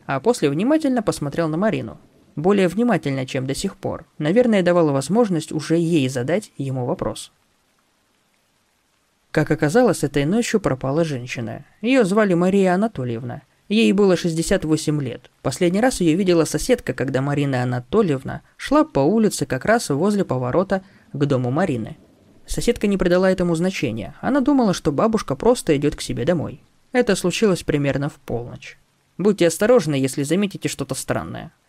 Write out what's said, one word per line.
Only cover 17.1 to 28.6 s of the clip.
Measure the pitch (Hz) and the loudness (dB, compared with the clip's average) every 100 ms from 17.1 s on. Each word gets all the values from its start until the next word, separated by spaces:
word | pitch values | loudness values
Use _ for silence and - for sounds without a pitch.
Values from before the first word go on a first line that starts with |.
| 135 | -2
Марина | 139 143 143 127 | 0 0 0 0
Анатольевна | 123 123 123 214 190 135 - 127 - - | -2 -4 0 0 2 0 -4 -12 -14 -14
шла | - 294 | 0 2
по | 302 139 | 2 2
улице | 143 226 208 - 143 | 2 4 2 0 -4
как | 131 208 | -2 2
раз | 233 - | 0 0
возле | 139 196 208 | 0 0 0
поворота | 175 127 123 156 190 190 - _ _ | 0 -2 0 0 0 -2 -4 _ _
к | 139 143 | -4 0
дому | 127 123 | 0 0
Марины. | 147 190 120 101 - _ _ _ - - | 0 -2 -2 -8 -12 _ _ _ -20 -8
Соседка | - - 233 208 | -2 -2 0 -2
не | 190 | 0
придала | 185 180 190 | 2 2 2
этому | 185 175 165 | 0 0 0
значения. | 185 185 131 110 92 - | -2 -4 -4 -6 -10 -8
Она | 196 277 | -2 0
думала, | 247 277 220 | 2 2 2
что | 170 156 | 0 -2
бабушка | 139 220 220 - 135 | 0 0 0 -4 0
просто | 226 247 - 143 | 2 2 2 0
идёт | 143 151 | 0 -4
к | |
себе | - 123 131 | -6 -4 -2
домой. | 175 110 131 _ _ _ | -2 -4 -10 _ _ _
Это | 247 247 190 | 0 2 0
случилось | 180 - 214 170 | 0 2 2 2
примерно | - 147 139 135 143 | 0 0 0 -2 -4
в | |
полночь. | - - 117 117 120 | -8 -8 -8 -8 -14